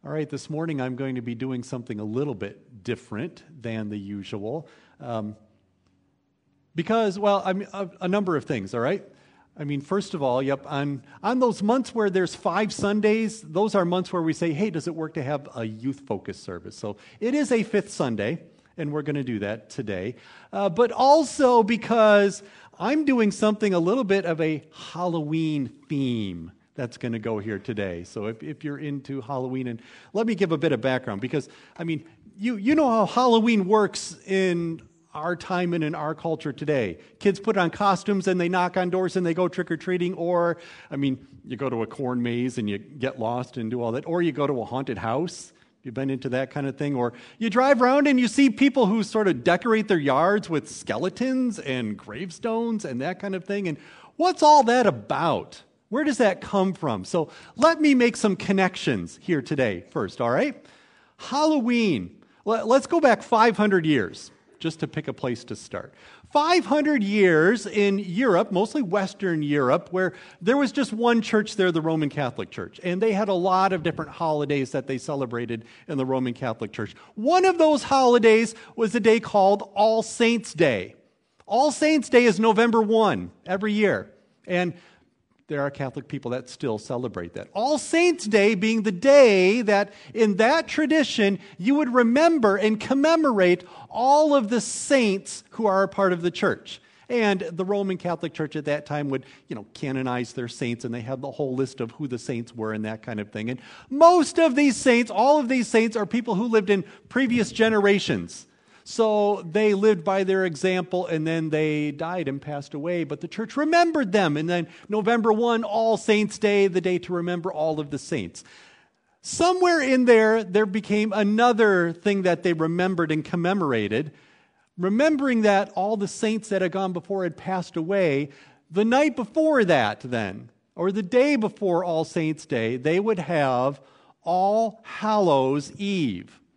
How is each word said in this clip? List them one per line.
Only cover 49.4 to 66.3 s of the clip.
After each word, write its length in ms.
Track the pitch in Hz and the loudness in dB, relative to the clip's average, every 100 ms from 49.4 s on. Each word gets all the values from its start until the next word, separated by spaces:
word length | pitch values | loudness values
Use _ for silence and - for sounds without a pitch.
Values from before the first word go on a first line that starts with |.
decorate 460 | 147 175 240 220 214 | 2 2 2 0 2
their 100 | 185 | 0
yards 500 | 143 135 170 208 - | 2 2 4 2 -2
with 200 | 160 - | -6 -6
skeletons 880 | - - 120 175 - 254 262 254 196 | -16 -6 -4 -4 -4 -4 -2 -2 -4
and 380 | 139 127 160 - | -6 -4 -4 -8
gravestones 880 | - 170 185 165 233 226 233 220 165 | -12 -12 -12 -8 -4 -4 -2 -4 -6
and 160 | 123 | -6
that 180 | 139 180 | -6 -6
kind 160 | 208 190 | -6 -8
of 80 | |
thing. 240 | 170 202 190 | -6 -4 -4
And 100 | 147 - - - _ | -6 -12 -20 -20 _
what's 280 | 349 370 | -2 4
all 200 | 302 302 | 6 8
that 240 | 226 247 220 | 6 4 2
about? 760 | 131 - 139 165 113 - - _ _ _ | 0 -4 -2 0 0 -4 -16 _ _ _
Where 140 | 233 | -4
does 160 | 302 262 | -2 2
that 200 | 220 185 | 2 2
come 340 | - 202 190 | -2 0 0
from? 300 | 175 156 110 | -2 -4 -4
So 280 | 92 180 151 - - - | -4 -4 -4 -8 -20 2
let 260 | 302 330 | 2 4
me 140 | 302 269 | 4 4
make 200 | 240 233 | 4 2
some 200 | 220 180 | 0 0
connections 840 | - 190 190 190 - 113 85 - | -2 2 2 0 -4 -2 -4 -12
here 180 | - 160 | -4 -4
today 440 | - - 123 90 - | -2 -2 0 -2 -6
first, 320 | 160 101 - | -6 -6 -2
all 80 | 120 | 0
right? 340 | 131 285 - - _ _ _ _ _ | 0 0 -4 -20 _ _ _ _ _
Halloween. 960 | - 269 311 311 233 240 220 135 90 - _ _ - | -8 0 2 2 2 2 2 0 -4 -14 _ _ -4
Le-, 180 | 220 | -4
let's 220 | - 262 - | 2 2 2
go 160 | 339 | 2
back 220 | 302 214 | 4 4
five 340 | - 226 233 196 | 2 4 4 4
hundred 300 | 208 190 160 | 2 2 4
years, 420 | 143 92 - - _ _ _ | 2 0 -8 -20 _ _ _
just 220 | 160 156 | -8 -6
to 60 | 151 | -8
pick 200 | - 143 | -6 -8
a 60 | |
place 300 | 123 131 120 - | -6 -6 -6 -8
to 100 | 107 | -14
start. 400 | - 98 - _ - - - | -12 -12 -12 _ -20 -20 -2